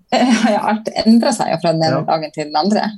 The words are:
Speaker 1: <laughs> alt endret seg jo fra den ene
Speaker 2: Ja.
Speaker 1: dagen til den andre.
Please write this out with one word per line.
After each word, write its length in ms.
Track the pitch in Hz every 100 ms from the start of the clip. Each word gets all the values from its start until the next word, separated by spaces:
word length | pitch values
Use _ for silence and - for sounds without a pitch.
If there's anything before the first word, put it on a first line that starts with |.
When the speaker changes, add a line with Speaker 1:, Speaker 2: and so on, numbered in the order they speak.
| -
Speaker 1:
<laughs> 460 | 262 254 220 226 202
alt 300 | - 214 -
endret 420 | - 220 233 277
seg 160 | 233 -
jo 80 | 165
fra 140 | 170
den 100 | 160
ene 160 | 160 160
Speaker 2:
Ja. 60 |
Speaker 1:
dagen 260 | 151 160 151
til 120 | -
den 120 | 151 151
andre. 280 | 180 208 214